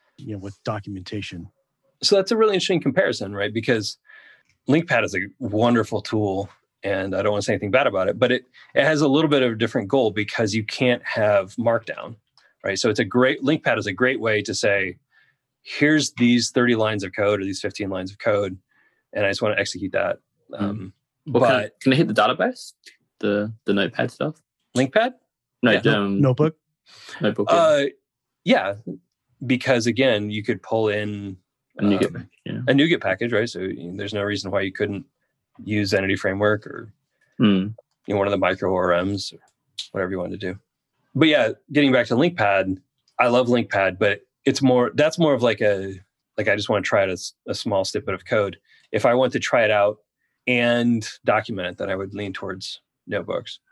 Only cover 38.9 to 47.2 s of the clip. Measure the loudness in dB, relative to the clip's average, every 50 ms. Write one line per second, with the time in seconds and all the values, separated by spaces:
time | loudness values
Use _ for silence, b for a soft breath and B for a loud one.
38.9 | 2 2 0 0 -2 -4 -6 -8 -12 -16 _ _ _ _ _ _ _ -16 -14 -10
39.9 | -6 -6 -4 -4 -4 -6 -6 -6 -8 -8 -8 -8 -8 -10 -14 _ _ _ _ _
40.9 | _ _ _ _ -4 0 0 2 2 2 0 -2 -4 -6 _ -6 -2 0 2 2
41.9 | 2 2 0 0 0 0 0 0 0 -2 0 0 0 0 0 -2 -4 -8 -10 _
42.9 | _ _ _ _ _ -2 0 2 2 2 2 2 2 0 0 0 -2 -2 0 -2
43.9 | 0 0 0 0 0 -2 -6 _ _ _ _ -2 0 2 2 4 4 4 2 2
44.9 | 2 0 0 0 2 2 2 2 4 4 2 2 2 2 2 0 0 0 -2 -6
45.9 | -10 -12 -16 _ _ _ _ _ _ -4 0 0 0 0 0 0 -2 -2 0 0
46.9 | 2 2 2 2 -2 -4